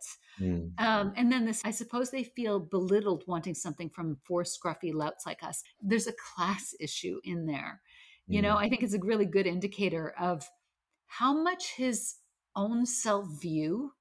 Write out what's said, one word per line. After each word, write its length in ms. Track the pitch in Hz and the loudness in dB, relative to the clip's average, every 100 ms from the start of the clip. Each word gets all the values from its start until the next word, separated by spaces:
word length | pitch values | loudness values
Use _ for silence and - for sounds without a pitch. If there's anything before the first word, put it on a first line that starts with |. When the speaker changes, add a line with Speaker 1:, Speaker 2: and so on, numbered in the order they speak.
| - - _ - | -14 -16 _ -2
Speaker 1:
Mm. 320 | 185 175 87 87 | 0 0 -2 0
Speaker 2:
Um, 340 | 220 208 196 233 | 4 4 2 4
and 160 | 240 | 4
then 140 | 254 226 | 6 2
this, 160 | 220 220 | 0 -2
"I 60 | |
suppose 380 | - 233 240 247 | -4 -4 -2 -2
they 120 | 269 | -2
feel 360 | 240 - 220 202 | -6 -2 0 0
belittled 640 | 156 190 185 208 202 165 - | 2 0 4 4 4 0 0
wanting 260 | 170 180 147 | -4 -2 -6
something 340 | 160 147 165 | -6 -6 -8
from 280 | - 160 143 | -4 -4 -4
four 200 | - 175 | 0 0
scruffy 500 | 175 - 175 156 170 | 0 -4 -4 -2 -2
louts 320 | 156 151 - 170 | 0 -2 -4 -8
like 180 | - | -8
us." 200 | - - - _ | -6 -8 -10 _
There's 260 | 196 220 226 | 2 2 2
a 60 | |
class 600 | - - 185 180 196 - - | -8 -14 -2 0 0 -6 -8
issue 400 | 151 - 180 - | -6 -4 -4 -6
in 220 | 185 170 160 | -4 -4 -2
there. 360 | 139 - 196 _ - - - - | -4 -6 -12 _ -20 -20 -20 0
You 160 | 208 | 2
know, 140 | 202 208 | 4 4
Speaker 1:
Mm. 40 | |
Speaker 2:
I 60 | 214 | 2
think 140 | 240 | 2
it's 100 | 233 | 2
a 60 | 196 | 0
really 260 | 190 220 185 | 2 2 4
good 200 | 196 185 | 4 2
indicator 720 | 180 202 202 190 165 151 - | 0 -4 0 0 0 -4 -2
of 320 | 180 165 - _ _ _ _ _ _ | -2 -2 -6 _ _ _ _ _ _
how 260 | - 254 | 0 2
much 400 | 302 339 359 - - | 4 2 0 -6 -2
his 400 | 254 208 - - _ _ _ 196 | 0 0 -4 -10 _ _ _ -2
own 300 | 208 233 240 | 0 2 0
self-view 1080 | - 220 202 185 151 170 156 156 214 285 _ | 0 2 0 0 -6 -2 0 0 0 -4 _